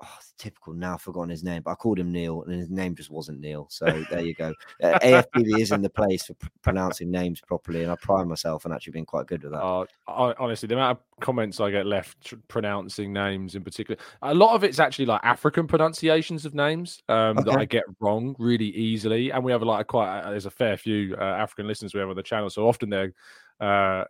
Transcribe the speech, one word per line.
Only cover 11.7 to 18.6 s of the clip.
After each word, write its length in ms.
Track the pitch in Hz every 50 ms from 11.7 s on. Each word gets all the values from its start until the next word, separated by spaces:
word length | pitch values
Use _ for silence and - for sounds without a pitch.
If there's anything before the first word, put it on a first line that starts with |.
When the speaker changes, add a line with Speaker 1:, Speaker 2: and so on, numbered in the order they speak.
| 98 101 95
Speaker 2:
left 360 | 104 104 95 - - - _ -
tr-, 120 | - 123 110 _
pronouncing 640 | - - 117 104 104 101 101 92 95 - - 104 98
names 440 | 101 101 101 98 98 95 95 87 98
in 80 | 98 87
particular, 340 | 98 - - 104 - 110 - - - - -
a 120 | 131 139 156
lot 220 | 180 208 220 233
of 80 | 208 202
it's 160 | 190 135 156
actually, 260 | 151 135 - - 131
like, 120 | 117 107 101 -
African 420 | 120 120 - - 156 - 170 165
pronunciations 800 | 147 170 160 160 165 160 - 160 160 156 160 160 - 170 151 151
of 80 | 147 147
names, 480 | 147 143 151 160 170 175 - - - _ -
um, 260 | 110 113 110 110 110
that 140 | 110 101 110
Speaker 1:
Okay. 80 | 131 135
Speaker 2:
I 40 | 110
get 180 | - 120 110 - 98 92 -
wrong 380 | 110 101 107 113 120 135 135 120
really 280 | 117 120 120 110